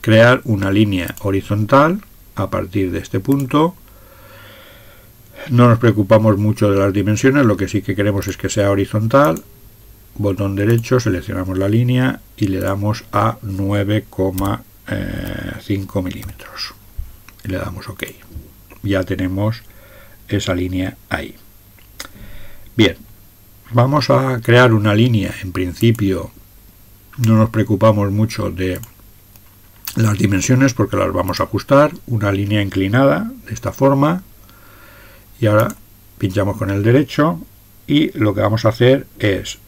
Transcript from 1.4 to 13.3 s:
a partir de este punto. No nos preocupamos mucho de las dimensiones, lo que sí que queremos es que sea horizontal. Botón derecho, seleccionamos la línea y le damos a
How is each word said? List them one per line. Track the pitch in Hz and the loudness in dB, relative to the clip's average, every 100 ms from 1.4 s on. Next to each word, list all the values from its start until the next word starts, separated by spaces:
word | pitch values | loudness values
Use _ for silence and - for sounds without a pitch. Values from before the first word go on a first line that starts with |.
| - 104 107 135 156 196 - - - | -2 -4 2 4 4 0 -8 -20 -16
a | - 95 | -8 -4
partir | 92 92 101 95 | -4 -4 -2 -2
de | 90 | -4
este | - 98 | -4 -6
punto. | 95 139 131 147 165 - - - - - - - - - - - - - - - - - - | 0 -2 0 0 0 -2 -20 -20 -20 -20 -20 -20 -20 -20 -20 -20 -20 -20 -20 -20 -20 -20 -2
No | 120 120 | 4 6
nos | 113 | 6
preocupamos | 120 101 98 110 110 98 | 2 2 4 4 4 2
mucho | 107 107 104 | 0 2 2
de | 98 | 2
las | 98 | 2
dimensiones, | 98 98 107 135 139 127 | 0 0 2 2 4 2
lo | 95 | 2
que | 98 | -2
sí | 101 | -2
que | 95 95 | -4 -2
queremos | 101 98 95 | 0 -2 -4
es | - | -6
que | 95 | -4
sea | - 101 | 0 0
horizontal. | 98 98 110 113 139 151 165 - - - - - - - - | 0 0 -2 2 4 2 0 -8 -20 -20 -20 -20 -20 -20 -4
Botón | 101 95 98 98 | -4 -2 -4 0
derecho, | 101 117 117 127 | 2 2 2 0
seleccionamos | 117 90 - 90 92 92 | 0 -4 -4 -6 -4 -2
la | 98 | 2
línea | 110 123 127 127 - - - | 2 2 2 0 -4 -14 -4
y | 98 | -2
le | 95 | -2
damos | 92 98 104 107 - | -2 -2 -2 -4 -4
a | 104 110 | 0 0